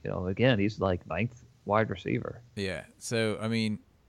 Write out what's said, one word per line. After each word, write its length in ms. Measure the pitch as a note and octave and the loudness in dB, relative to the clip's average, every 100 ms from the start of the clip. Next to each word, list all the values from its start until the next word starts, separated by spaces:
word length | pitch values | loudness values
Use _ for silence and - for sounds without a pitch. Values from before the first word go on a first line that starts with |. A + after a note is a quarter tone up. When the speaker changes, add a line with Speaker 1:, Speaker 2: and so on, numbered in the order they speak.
Speaker 1:
you 60 | - | -6
know, 160 | F#2 F#2 | -4 -2
again, 320 | G2 B2 A2 | 2 4 6
he's, 220 | G2+ G#2 | 2 2
like, 260 | F#2+ F2+ - | 0 0 -2
ninth 380 | E2 A#2 - - _ - | -4 -4 -6 -20 _ 0
wide 220 | G#2 A2 | 2 2
receiver. 500 | F#2+ - A#2+ - - - - | -2 -4 -4 -4 -10 -14 -6
Speaker 2:
Yeah. 280 | G2 E2+ - - | -6 -6 -10 -16
So, 400 | - A#2 A2 G2+ | -4 0 0 0
I 60 | A2 | 0
mean, 300 | A2+ A2 G#2 - _ | 0 0 -2 -8 _